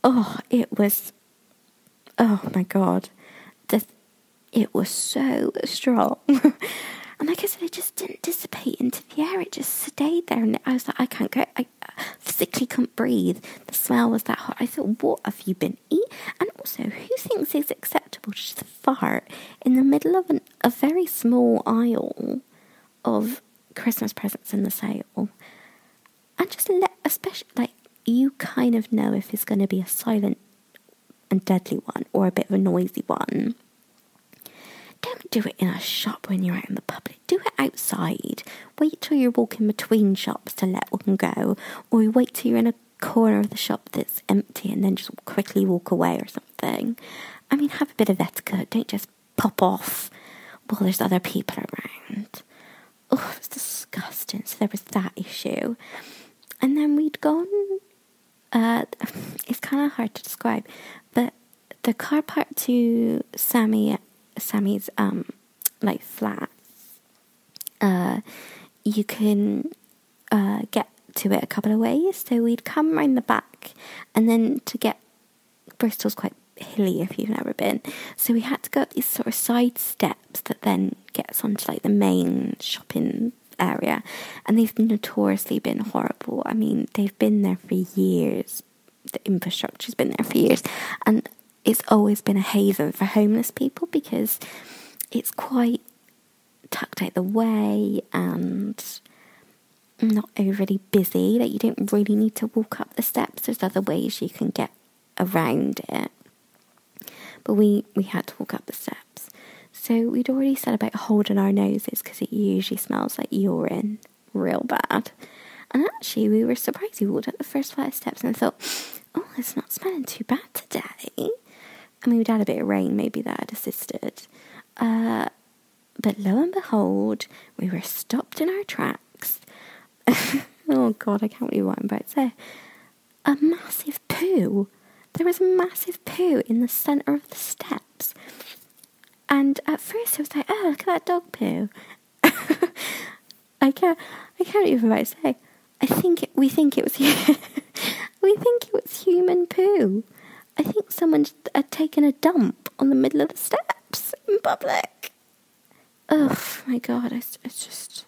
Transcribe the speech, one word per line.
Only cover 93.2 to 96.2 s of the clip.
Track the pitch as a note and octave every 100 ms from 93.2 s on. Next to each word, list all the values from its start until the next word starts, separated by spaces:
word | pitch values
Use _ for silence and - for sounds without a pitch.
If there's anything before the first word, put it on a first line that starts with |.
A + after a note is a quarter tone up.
| G#3 A3 A#3+
people | - C4+ - E4+
because | D4+ - - A3 - - - - - - - -
it's | A#3 -
quite | - - C4 A#3+ A#3+ - _ _ _